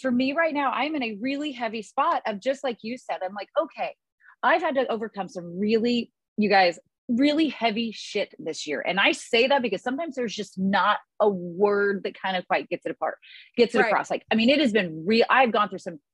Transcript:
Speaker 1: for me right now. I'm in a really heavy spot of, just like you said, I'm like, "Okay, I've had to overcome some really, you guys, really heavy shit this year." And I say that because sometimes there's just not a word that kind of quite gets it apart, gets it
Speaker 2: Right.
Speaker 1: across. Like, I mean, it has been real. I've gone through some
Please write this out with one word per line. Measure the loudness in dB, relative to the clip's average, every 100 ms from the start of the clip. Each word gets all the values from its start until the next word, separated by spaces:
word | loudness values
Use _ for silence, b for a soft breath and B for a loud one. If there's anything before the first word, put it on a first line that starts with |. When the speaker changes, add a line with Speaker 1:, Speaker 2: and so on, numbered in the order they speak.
Speaker 1:
for | -2
me | 0 0
right | 0 0
now. | 0 0
I'm | 0 -2
in | -2
a | -4 -4
really | -4 -4 -6
heavy | -6 -6 -6
spot | -6 -2 0 0 -2
of, | -4
just | -4 -4
like | -4 -6
you | -8 -10
said, | -8 -6
I'm | -6
like, | -8 -6 -2
"Okay, | -4 -4 -8 -8 _ _ b _
I've | 2 2
had | 2 0
to | 0
overcome | -2 -6 -8 -8
some | -8 -10 -4
really, | 2 2 2 0 -2 _ _ -2
you | 4
guys, | 6 4 2 -8 _ -4
really | 2 2 2 0
heavy | 0 -2 -2 -4
shit | -8 -8 -6 -6 -6
this | -10 -8 -6
year." | -4 -2
And | 2
I | 2
say | 0 0 2 4
that | 2
because | 2 -2
sometimes | -2 -6 -6
there's | -6 -6
just | -6 -10 -4
not | 0 2 2 0 -4 0
a | 0
word | 0 -4 0 2 2 0 -2
that | -6
kind | -6 -4 -4
of | -2
quite | -2 -2
gets | -6 -6
it |
apart, | -6 -6 -6 B B B 2
gets | 2
it | 4
Speaker 2:
Right. | 2
Speaker 1:
across. | 2 0
Like, | -4 -2
I | 2
mean, | 4
it | 4
has | 2
been | 2 -2 -4
real. | 0 2 4
I've | 4 4
gone | 2 -2
through | -4
some | -12 -14 _